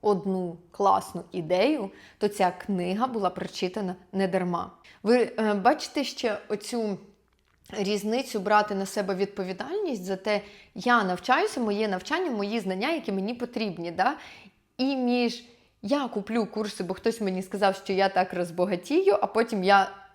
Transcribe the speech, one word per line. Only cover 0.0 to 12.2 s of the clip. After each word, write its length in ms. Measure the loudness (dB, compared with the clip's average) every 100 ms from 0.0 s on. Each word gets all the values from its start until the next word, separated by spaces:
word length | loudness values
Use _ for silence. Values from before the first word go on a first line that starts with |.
одну 560 | 2 0 0 -2 -4 -8 -18
класну 520 | 0 4 4 0 -12 -10
ідею, 580 | -8 0 2 4 2 -4 -10 -20 _
то 100 | -2
ця 240 | 2 0
книга 560 | 0 -4 -2 0 0 0
була 220 | 0 -2
прочитана 680 | -2 -10 -4 -4 -2 -6 -6 -6
не 160 | -2 0
дарма. 440 | 2 0 -2 -6 -12 -20 -8
Ви, 280 | 4 4 4 0
е, 140 | 0
бачите 500 | 4 4 4 0 -4
ще 340 | -4 -2 -4 -4 -4
оцю 500 | -6 -4 -4 -2 -4 -10 _ _ _ _ _ _ -4
різницю 600 | -2 0 0 -2 -2 -4
брати 360 | 2 4 4 -2
на 100 | -4
себе 300 | -4 -2 -2
відповідальність 880 | -2 -4 -6 -6 -6 -4 -2 -4
за 120 | -4 -6
те, 260 | -2 -2 -2 -20 -18
я 300 | -6 2 2
навчаюся, 560 | 2 -2 2 2 2 -2
моє 280 | -2 0 0
навчання, 440 | -2 -2 -2